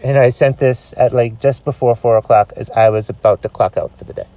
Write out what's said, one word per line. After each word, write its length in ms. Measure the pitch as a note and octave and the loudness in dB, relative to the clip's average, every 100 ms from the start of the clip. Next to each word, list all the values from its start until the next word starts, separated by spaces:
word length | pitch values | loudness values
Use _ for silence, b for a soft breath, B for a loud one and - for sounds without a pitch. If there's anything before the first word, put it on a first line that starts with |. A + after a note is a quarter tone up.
And 140 | B2+ C#3 | -2 2
I 140 | B2+ | 2
sent 280 | - C#3 C3 | 2 -2 0
this 360 | C3 B2 - - | -2 -2 -8 -2
at, 160 | B2+ | 0
like, 280 | B2+ A#2 A2 | 0 -2 -2
just 240 | C3+ C3 | -2 -2
before 300 | - B2 B2 | -8 -4 -2
four 220 | A2+ A#2+ A2 | 0 0 0
o'clock 360 | - G#2+ G#2 - | 2 2 2 -6
as 140 | - | -6
I 180 | A2+ A2 | 2 2
was 220 | G#2+ G#2+ | 2 -6
about 320 | F#2+ A2 G2 | -2 0 0
to 80 | G#2 | -4
clock 260 | - F#2+ - | -4 -4 -4
out 180 | D2 - | -10 -14
for 80 | |
the 100 | - | -18
day, 120 | - - | -16 -16